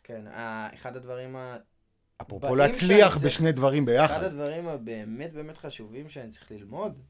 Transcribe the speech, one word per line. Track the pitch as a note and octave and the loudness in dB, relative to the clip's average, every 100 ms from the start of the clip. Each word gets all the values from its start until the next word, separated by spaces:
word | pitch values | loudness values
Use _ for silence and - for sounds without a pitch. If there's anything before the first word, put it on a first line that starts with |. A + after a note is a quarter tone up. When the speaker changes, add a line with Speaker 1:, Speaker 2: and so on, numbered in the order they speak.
Speaker 1:
כן, | - A2+ G#2 | -20 -18 -16
ה-, | - A2+ A2 G#2+ | -14 -12 -10 -12
אחד | - B2+ B2+ | -14 -16 -14
הדברים | B2+ B2+ B2+ C3 | -14 -14 -12 -14
ה- | B2+ A#2+ _ _ _ _ _ - | -14 -16 _ _ _ _ _ -20
Speaker 2:
אפרופו | - G2+ C#3 | -16 -6 0
Speaker 1:
באים | C3 | 4
Speaker 2:
להצליח | C#3+ B3 F3+ G#3 G3 | 4 4 6 10 8
Speaker 1:
שאני | D3 | 6
צריך, | C#3 | 0
Speaker 2:
בשני | - D#3+ | 2 2
דברים | C3 C3+ D3 B2 | 2 2 2 4
ביחד. | A#2+ D3+ | 4 4
Speaker 1:
אחד | D#3 | 2
הדברים | F#3 D3 D3 D#3+ E3+ | -4 -6 -8 -6 -8
הבאמת, | C#3+ A2+ A2+ G#2+ A#2 C3+ | -10 -10 -12 -10 -12 -12
באמת | D3+ D3+ D#3 | -12 -16 -16
חשובים | D3+ - G#2+ B2 D3+ | -16 -16 -16 -16 -16
שאני | C#3+ A2+ | -16 -18
צריך | A2 - | -20 -20
ללמוד, | G#2+ G2+ C#3+ G#3 C3 | -18 -14 -10 -10 -12